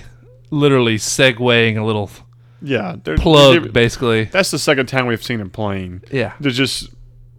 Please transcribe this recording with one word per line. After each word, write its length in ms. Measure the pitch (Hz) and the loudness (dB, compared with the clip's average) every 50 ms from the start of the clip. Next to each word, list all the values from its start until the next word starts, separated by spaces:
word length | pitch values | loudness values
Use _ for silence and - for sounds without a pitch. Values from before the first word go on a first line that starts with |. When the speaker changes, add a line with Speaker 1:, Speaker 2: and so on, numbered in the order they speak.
| - - - - - - - _ - - | -18 -20 -20 -20 -20 -20 -20 _ -14 -6
Speaker 1:
literally 460 | 160 147 143 143 139 131 123 117 110 | -2 0 2 4 4 4 4 2 0
segueing 800 | 107 - - - - 139 131 120 110 123 123 117 117 113 113 110 | -2 -4 -6 0 2 2 2 2 2 0 2 4 4 2 2 0
a 80 | 110 107 | -2 -2
little 260 | 110 110 104 101 95 - - - - - _ _ _ _ _ - | -2 -2 -4 -4 -8 -12 -20 -20 -20 -20 _ _ _ _ _ -8
Speaker 2:
Yeah, 340 | 139 131 110 101 90 85 - - | -4 -4 -4 -4 -6 -10 -10 -8
they're, 140 | 160 156 156 | -2 -2 0
Speaker 1:
plug, 440 | - 170 156 147 139 135 - 170 - | 4 4 6 8 8 8 6 4 2
Speaker 2:
they're, 60 | - 104 | 0 0
Speaker 1:
basically. 520 | 120 120 117 - - 131 117 113 110 110 | 2 2 2 0 -2 -2 0 0 0 -2
Speaker 2:
that's 260 | 104 - 185 190 - | -2 -2 -2 -2 -2
the 80 | - 151 | -2 -4
second 280 | - - 151 135 131 | -6 -4 -4 -4 -4
time 200 | - - 135 127 | -2 -2 -2 -2
we've 160 | 123 117 104 - | -2 -4 -4 -6
seen 180 | - 127 110 104 | -8 -8 -8 -8
a 60 | 92 | -10
plane. 520 | - - 110 101 98 98 92 90 90 92 - - | -8 -6 -6 -6 -4 -6 -8 -10 -12 -16 -14 -8
Speaker 1:
Yeah. 220 | - 131 120 90 - - | -6 -6 -6 -6 -8 -6
Speaker 2:
They're 100 | 143 143 120 | -6 -4 -2
just 360 | 123 135 117 - - - - - - - - - - - - - | -2 -2 -2 -4 -8 -10 -14 -18 -20 -20 -20 -20 -20 -20 -20 -20